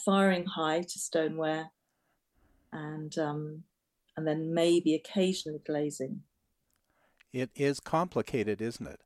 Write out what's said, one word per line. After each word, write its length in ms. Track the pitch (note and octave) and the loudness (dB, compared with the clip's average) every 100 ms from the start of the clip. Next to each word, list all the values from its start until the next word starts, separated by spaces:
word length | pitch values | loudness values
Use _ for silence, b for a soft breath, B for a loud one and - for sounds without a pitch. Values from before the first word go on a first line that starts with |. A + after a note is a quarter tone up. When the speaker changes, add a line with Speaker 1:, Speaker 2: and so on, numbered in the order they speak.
Speaker 1:
firing 420 | - G3 G3 F3+ F3 | 2 6 6 4 0
high 360 | - D#3 D#3+ | -2 0 0
to 160 | F3 - | -2 -8
stoneware, 720 | - E3 D#3 D#3+ D#3 D#3 D#3+ _ _ _ _ _ _ _ _ _ _ | -2 0 0 0 -2 -2 -4 _ _ _ _ _ _ _ _ _ _
and, 440 | D#3+ D3+ D#3 D#3 E3 | -10 -8 -8 -6 -2
um, 440 | D3+ D3+ D3+ D#3 - _ _ _ _ - | -2 -2 -6 -10 -16 _ _ _ _ -4
and 100 | D#3 | -2
then 260 | D#3 D#3+ | 0 0
maybe 400 | E3 E3+ E3+ D#3+ | 4 4 6 4
occasionally 640 | D#3 - G3 F#3 F#3 D#3 D3+ - | 2 0 2 2 2 -4 -8 -4
glazing. 540 | D3+ D3 - C3+ - - _ _ _ _ _ _ b b b _ | -2 -2 -2 -6 -6 -12 _ _ _ _ _ _ b b b _
Speaker 2:
It 180 | B2+ B2+ | -6 -6
is 260 | - C#3+ C#3 | 0 0 0
complicated, 800 | - D#3+ F3+ A#2+ - B2+ G#2 G#2 | -2 0 0 -2 -2 0 0 -2
isn't 260 | A2+ - A2 | -4 -6 -12
it? 140 | - | -14